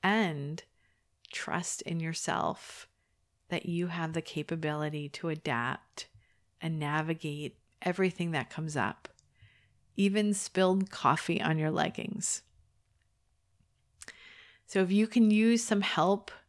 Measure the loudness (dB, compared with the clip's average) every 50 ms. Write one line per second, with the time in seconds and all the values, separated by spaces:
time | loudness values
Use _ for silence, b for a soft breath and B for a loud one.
0 | 2 2 2 4 2 0 0 -4 -6 -6 -8 -8 -12 _ _ _ _ _ _ _
1 | _ _ _ _ _ -14 -10 -10 -6 -4 -4 -4 -2 -4 -6 -8 -6 -6 -4 -4
2 | -4 -4 -4 -4 -2 -2 0 0 0 0 -2 -4 -8 -18 -18 -18 -20 _ _ _
3 | _ _ _ _ _ _ _ _ _ _ -6 -6 -4 -4 -2 -2 -2 -4 -4 -4
4 | -6 -4 -4 -4 -6 -4 -6 -8 -6 -4 -6 -4 -2 -4 -2 -2 -2 -4 -4 -6
5 | -8 -8 -10 -8 -6 -4 -6 -4 _ -2 -2 0 0 -2 -4 -6 _ _ _ -16
6 | -16 _ _ -20 _ _ _ _ _ _ _ _ -6 -6 -4 -2 -2 -2 0 -2
7 | 0 -2 -4 -4 -4 -8 -8 -6 -8 -10 -12 _ _ _ _ _ -4 -4 0 2
8 | 0 0 0 0 -4 -2 -2 -2 -4 -4 -6 -8 -6 -4 -2 -2 -2 -2 -4 -6
9 | _ -20 _ _ _ _ b b b b b b b b b b _ _ _ 2
10 | 2 2 4 2 2 2 0 0 -4 -4 _ 4 4 4 4 2 0 -2 -4 0
11 | 2 2 2 2 0 -2 -2 0 0 0 0 2 0 0 0 0 0 0 -2 -4
12 | -8 -8 -8 -6 -4 -4 -4 -6 _ _ _ _ _ _ _ _ _ _ _ _
13 | _ _ _ _ _ _ _ _ _ _ _ _ _ _ _ _ _ _ _ _
14 | -20 B B B B B B B B B B B B _ 0 2 2 4 6 4
15 | 4 4 6 6 6 8 8 6 6 6 6 4 4 2 2 2 2 0 2 2
16 | 4 4 4 2 0 -10 -18 -20 _